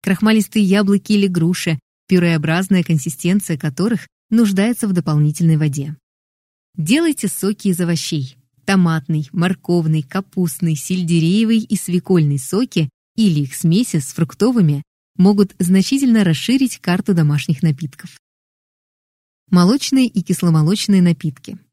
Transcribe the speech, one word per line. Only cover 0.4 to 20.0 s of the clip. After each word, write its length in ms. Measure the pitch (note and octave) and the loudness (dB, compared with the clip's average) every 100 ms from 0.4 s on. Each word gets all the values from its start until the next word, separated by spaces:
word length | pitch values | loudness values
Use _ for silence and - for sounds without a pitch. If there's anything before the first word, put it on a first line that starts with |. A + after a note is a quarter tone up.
| G3 A3 | 0 0
яблоки 500 | G3 G3 G3 G3+ - | 2 2 2 0 2
или 120 | G#3 G3 | 0 2
груши, 540 | F3 E3 F3+ - D3+ _ _ _ | 0 0 -2 -2 -4 _ _ _
пюреобразная 760 | F#3 F3 E3 D3+ E3 F#3+ F#3 | 2 2 0 0 -2 2 0
консистенция 720 | E3 D#3+ E3 - F3 G3+ - D#3 | 2 -2 -2 -4 -2 -2 -2 -6
которых 500 | D#3 C3+ G3 A3 - _ _ | -6 -4 -2 -2 -6 _ _
нуждается 580 | A3+ A3 F#3+ G#3+ A#3+ G#3+ | 2 2 2 0 0 -2
в 60 | |
дополнительной 640 | F3+ D#3+ D3+ D3+ D3+ E3 D#3 | -2 0 2 2 2 2 2
воде. 400 | D#3 C#3 C#3+ D3+ _ _ _ _ _ _ _ - | 0 -2 -8 -12 _ _ _ _ _ _ _ -8
Делайте 540 | D3+ C#4 E4 C#4+ G3 | 0 2 0 -2 -6
соки 400 | - F#3+ G#3 G3+ | -4 -4 -2 -4
из 100 | E3+ | -2
овощей. 560 | F3 E3+ - D#3+ C3 _ _ _ | -2 -2 -4 -6 -6 _ _ _
Томатный, 680 | - G3 F3 D#3+ - D#3 C#3+ | -2 2 2 0 -4 -6 -4
морковный, 720 | D#3 F3 - - F3 D#3+ D#3 | -4 -2 -4 -2 0 0 -2
капустный, 720 | - F#3+ G3 - F3 - E3 D3+ | -4 -8 -8 -6 -4 -4 -4 -4
сельдереевый 840 | - F#3 E3+ E3+ E3 G3+ A3+ A3+ | -4 -4 0 0 2 0 2 0
и 180 | A3 G3+ | 0 -6
свекольный 600 | - F3 - F#3 D3 C#3+ | -2 -4 0 2 2 -2
соки – 520 | - F#3+ B3+ - D3+ _ _ - | -4 -4 -2 -2 -4 _ _ -2
или 240 | G#3+ D3+ | 0 0
их 160 | C#3 - | -4 -2
смеси 440 | E3+ F3+ B3 E3 | 0 0 0 -4
с 140 | - | -6
фруктовыми 680 | - E3 - G#3+ A#3+ E3 C#3+ - _ _ - | -6 -6 0 0 2 2 0 -6 _ _ 2
могут 400 | F#3 G#3 G3 - | 2 4 0 0
значительно 680 | F3 F#3+ F#3 C4+ C4+ A3+ F#3 | 0 2 2 0 2 2 2
расширить 520 | D3 - C4 C4 - | 0 0 0 0 -4
карту 340 | - F3+ - | -4 -2 0
домашних 500 | F3 D3+ D3 - D#3 | 0 2 0 -2 -2
напитков. 560 | D#3+ C#3 D3 - - - _ _ _ _ _ _ _ _ _ _ _ _ _ | 0 -2 -8 -14 -20 -20 _ _ _ _ _ _ _ _ _ _ _ _ _
Молочные 580 | F3+ F3 C4+ - C4 | 4 4 2 0 0